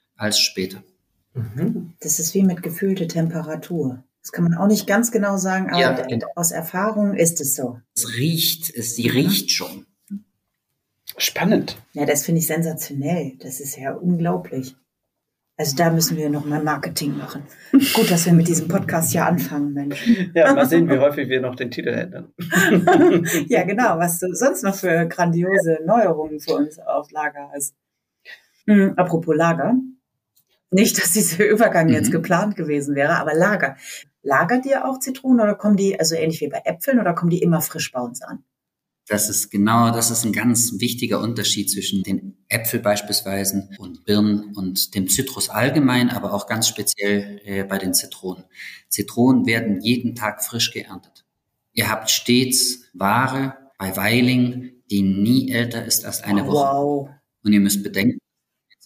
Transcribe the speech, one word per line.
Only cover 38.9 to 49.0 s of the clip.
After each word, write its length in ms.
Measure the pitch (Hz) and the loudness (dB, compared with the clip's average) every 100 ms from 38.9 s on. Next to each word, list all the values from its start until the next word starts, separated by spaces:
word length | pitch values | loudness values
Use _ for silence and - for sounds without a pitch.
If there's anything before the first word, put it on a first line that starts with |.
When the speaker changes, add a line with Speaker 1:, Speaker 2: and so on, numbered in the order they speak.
| _ - | _ -4
Speaker 1:
Das 200 | 104 - | -2 -2
ist 220 | 104 - | -4 -2
genau, 400 | 104 101 117 117 | 0 2 4 4
das 200 | 113 117 | 2 0
ist 120 | 117 | 0
ein 80 | 113 | -2
ganz 480 | 98 120 113 - 98 | 0 0 2 0 -2
wichtiger 400 | 123 120 117 104 | -4 -2 -2 -2
Unterschied 500 | 110 113 98 - 98 | -2 -4 -2 -2 -2
zwischen 340 | 101 - 98 | -4 -4 -4
den 340 | 92 95 - - - | -2 -6 -8 -16 -6
Äpfel 320 | 117 117 120 | -6 -4 -2
beispielsweise 880 | 104 104 - 104 95 98 98 98 98 - | 0 -2 -2 -4 -4 -4 -4 -4 -6 -10
und 280 | 95 87 - | -16 -10 0
Birnen 500 | 104 107 104 104 - | 2 2 0 -4 -8
und 400 | 95 92 - 104 | -6 -4 -4 -2
dem 140 | 92 | -2
Zitrus 400 | - 131 - - | -2 -2 -6 -6
allgemein, 600 | 107 123 160 135 123 120 | 0 0 2 2 4 2
aber 240 | 110 98 | 0 -4
auch 140 | 101 - | -6 -4
ganz 220 | 113 113 | -2 -2
speziell, 720 | - 101 - 101 101 101 101 | -2 -4 -2 0 0 -2 -10
äh, 220 | 101 98 98 | -8 -6 -4
bei 120 | 98 | -4
den 160 | 92 | -2
Zitronen. 520 | 87 - - 92 92 - - - - _ | -2 -4 -8 -10 -10 -14 -20 -20 -20 _
Zitronen 580 | - | -6